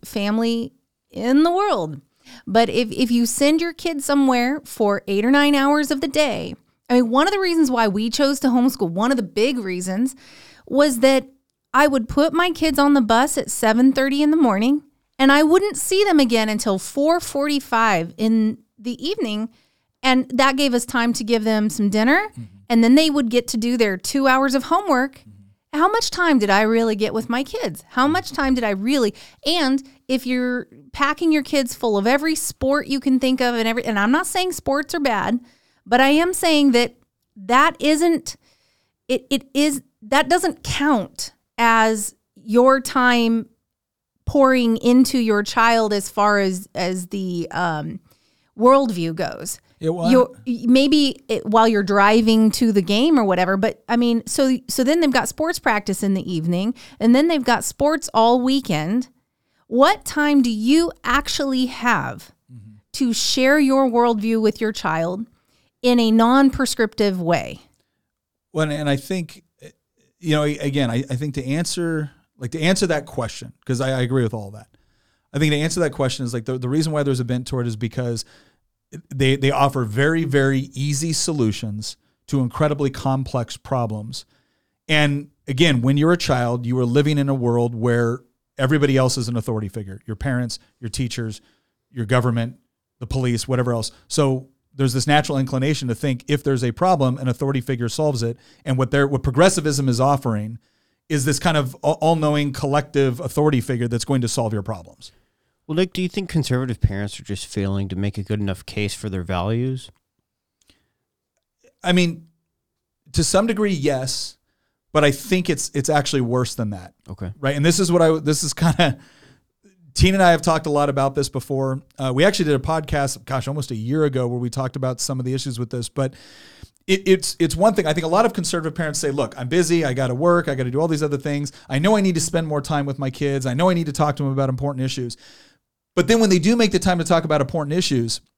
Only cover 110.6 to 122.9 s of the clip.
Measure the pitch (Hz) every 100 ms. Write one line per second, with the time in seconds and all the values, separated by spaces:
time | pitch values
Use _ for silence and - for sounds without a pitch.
110.6 | _ _ _ _ _ _ _ _ _ _
111.6 | _ _ 180 180 175 160 - _ _ _
112.6 | _ _ _ _ _ - 160 190 226 208
113.6 | 208 170 143 131 131 - - - _ _
114.6 | _ _ _ 156 147 143 - 185 175 143
115.6 | - 147 131 147 131 139 120 127 123 -
116.6 | 107 98 92 _ - 90 95 104 135 143
117.6 | 156 170 175 175 160 160 147 147 151 -
118.6 | 165 147 160 127 - _ _ _ _ _
119.6 | _ 185 165 - 180 190 180 165 170 160
120.6 | 160 147 143 139 135 135 139 135 - 135
121.6 | 135 135 - - 131 127 185 202 156 139
122.6 | 143 160 151